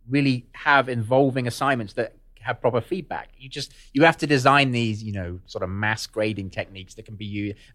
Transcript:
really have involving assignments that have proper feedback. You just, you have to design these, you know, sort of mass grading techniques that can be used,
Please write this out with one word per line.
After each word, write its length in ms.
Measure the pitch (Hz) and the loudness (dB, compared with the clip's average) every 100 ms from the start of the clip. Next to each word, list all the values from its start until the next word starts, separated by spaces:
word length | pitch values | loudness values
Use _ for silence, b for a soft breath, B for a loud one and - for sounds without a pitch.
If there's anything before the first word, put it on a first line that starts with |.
| - | -4
really 380 | 139 139 123 - | 0 2 0 -4
have 360 | - 156 143 127 | -4 2 4 4
involving 580 | 123 107 131 139 131 123 | -2 2 2 4 0 -4
assignments 460 | - 139 131 104 | -2 -2 0 -4
that 220 | - 113 - _ _ | -6 -6 -8 _ _
have 200 | - 120 | -8 -2
proper 200 | 127 117 | 0 -2
feedback. 480 | - 185 156 82 58 _ | -2 -8 -6 -10 -12 _
You 100 | 131 | -16
just, 240 | 143 135 b b | -12 -12 b b
you 100 | 139 | 4
have 140 | 165 160 | 4 4
to 100 | 147 | 2
design 460 | 143 131 139 135 | 4 6 6 4
these, 280 | 120 113 107 | 0 0 -2
you 120 | 110 | -6
know, 260 | 101 87 90 - | -6 -6 -10 -12
sort 160 | 107 | -8
of 80 | 92 | -6
mass 380 | 98 107 110 - | -4 -2 -4 -6
grading 420 | - 110 107 95 | -4 -4 -4 -8
techniques 440 | 107 95 95 95 | -8 -10 -12 -18
that 100 | - | -20
can 100 | - | -18
be 100 | 104 | -14
used, 320 | 104 104 104 98 b | -10 -6 -6 -8 b